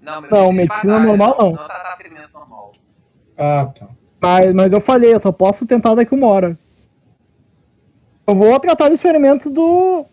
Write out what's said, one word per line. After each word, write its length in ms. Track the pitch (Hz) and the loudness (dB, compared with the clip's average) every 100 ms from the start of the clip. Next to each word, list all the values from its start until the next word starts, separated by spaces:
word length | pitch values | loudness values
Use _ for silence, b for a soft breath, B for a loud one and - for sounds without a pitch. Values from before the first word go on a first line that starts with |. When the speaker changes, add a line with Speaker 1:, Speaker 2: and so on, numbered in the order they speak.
Speaker 1:
Não, 180 | 147 156 | -14 -16
mas 120 | 156 | -2
Speaker 2:
Não, 200 | 208 190 | 0 2
Speaker 1:
medicina 0 | |
de 60 | 185 | 0
Speaker 2:
medicina 360 | 175 214 202 | -2 -2 -2
Speaker 1:
batalha, 120 | 214 226 | 0 2
Speaker 2:
normal, 300 | 208 208 277 | 2 0 0
não. 140 | 202 | -2
Speaker 1:
não 160 | 160 151 | -2 -12
tratar 280 | 180 180 180 | -16 -14 -16
ferimentos 360 | - 160 151 | -20 -20 -20
normal. 380 | 151 147 110 104 _ _ _ _ _ _ - | -20 -20 -20 -20 _ _ _ _ _ _ -8
Speaker 3:
Ah, 340 | 147 147 135 - | -4 -2 -4 -10
tá. 100 | - - _ _ | -20 -20 _ _
Speaker 2:
Mas, 320 | 180 185 185 190 | 0 2 2 2
mas 160 | 190 | 2
eu 80 | 202 | 0
falei, 320 | 208 262 233 | 0 2 4
eu 60 | 226 | 2
só 100 | 196 | 0
posso 320 | 175 190 202 233 | -2 -2 -2 -2
tentar 260 | 240 226 | -2 0
daqui 220 | 226 233 269 | 0 0 0
uma 100 | 254 | 0
hora. 300 | 196 180 165 _ _ _ _ _ _ _ _ _ _ _ _ _ _ _ _ - | 0 -2 -6 _ _ _ _ _ _ _ _ _ _ _ _ _ _ _ _ -2
Eu 100 | 196 | 2
vou 240 | 214 262 | 2 2
tratar 300 | 349 320 294 | 0 0 2
dos 100 | 311 | 0
ferimentos 520 | 359 311 277 277 294 | 0 2 2 0 -2
do 520 | 277 330 349 370 359 294 | -4 0 0 0 -2 -8